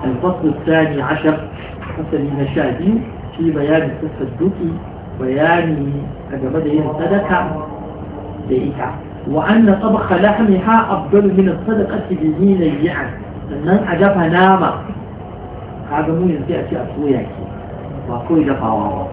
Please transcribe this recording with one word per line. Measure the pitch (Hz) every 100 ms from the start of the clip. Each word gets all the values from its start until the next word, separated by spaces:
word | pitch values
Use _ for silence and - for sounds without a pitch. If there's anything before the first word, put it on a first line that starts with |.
الفصل | 131 123 180 180 160
الثاني | - - 160 156 143
عشر، | 139 156 156 - - - - - - -
fasali | 156 151 143 139
na | 135
sha | 156 135 117
biyu, | 180 226 - - - -
في | 165
بيان | 147 147 160
التصدق، | 147 - 156 - 131 117 180 190 175 165 - - - -
bayani | 131 139 156 170 165 147 139 143 139 - -
a | 139
game | 131
da | 156 147
yin | 156 139 156
sadaka | 170 202 190 190 175 156 151 - - - - - - - -
da |
ita. | 127 139 - - - - - -
وأن | 147 165 220 214 196
طبخ | 220 196 -
لحمها | 180 208 208 214 185 220 226 -
أفضل | 185 - 202 202 185
من | 190
الصدقة | 160 214 208 190 - -
به | 170 156 151
نيئا. | 196 185 160 143 170 - - - - - -
Sannan | 143 156 202 196
a | 170
dafa | 202 190 160
nama. | 175 185 190 - - - - - - - - - - - - -
Kaga | 147 156
mu | 165 180
yanzu | 147 -
sai | -
a | -
ce | -
a | - -
soya | 147 123
ke. | - - - - - - - - -
Ba | 120 120
kawai | 160
dafawa | 139 131 120 107 104
ba. | 95 -